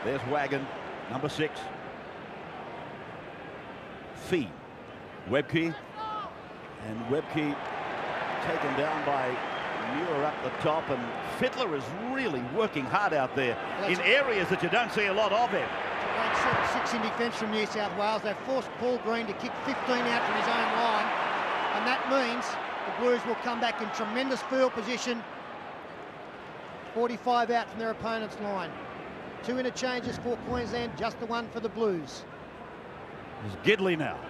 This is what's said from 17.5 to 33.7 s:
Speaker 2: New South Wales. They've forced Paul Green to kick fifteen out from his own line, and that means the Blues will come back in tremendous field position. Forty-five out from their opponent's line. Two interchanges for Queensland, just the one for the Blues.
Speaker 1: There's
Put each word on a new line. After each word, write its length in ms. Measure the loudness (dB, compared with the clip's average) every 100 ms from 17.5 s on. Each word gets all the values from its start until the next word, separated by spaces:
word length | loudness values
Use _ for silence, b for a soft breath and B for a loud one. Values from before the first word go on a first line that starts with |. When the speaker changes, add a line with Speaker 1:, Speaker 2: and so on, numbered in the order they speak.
Speaker 2:
New 140 | 2 2
South 300 | 2 0 2
Wales. 220 | 2 2
They've 140 | 0 -2 0
forced 240 | 0 0 -2
Paul 180 | 0 2
Green 280 | 2 0 0
to 60 |
kick 180 | -4 -4 -4 -2
fifteen 360 | -2 2 2
out 240 | 4 2 2
from 100 | 2
his 120 | 2
own 240 | 2 2 4
line, 320 | 4 4 2 0 0 0 0 0 0 2
and 120 | 2
that 200 | 0 2
means 360 | 4 4 0 -2 -4 -4 -4 -4
the 180 | 2
Blues 220 | 4 4 2
will 100 | 0
come 160 | 0 2
back 220 | 0 0
in 80 | -4
tremendous 500 | -2 -2 0 2 0
field 300 | 2 4 4
position. 500 | 4 -2 -2 0 -2 -4 -10 -10 -10 -10 -10 -12 -12 -12 -12 -12 -12 -12 -12 -12 -12 -6
Forty-five 580 | 0 2 2 2 4 6
out 180 | 2 2
from 100 | -2
their 120 | -2
opponent's 480 | -2 -2 -2 -2 -4
line. 300 | -2 -2 -4 -6 -10 -10 -10 -10 -12 -8
Two 160 | -2 0
interchanges 580 | 0 0 0 0 -2 -4
for 180 | -2 -2 0
Queensland, 460 | -2 0 -2 -2 -2
just 220 | -2 -2
the 60 | -2
one 200 | -2 -2
for 100 | -4
the 100 | -4
Blues. 560 | 2 2 2 -2 -10 -12 -14 -14 -14 -14 -12 -14 -12 -12 -12 -12 -8
Speaker 1:
There's 380 | -8 0 4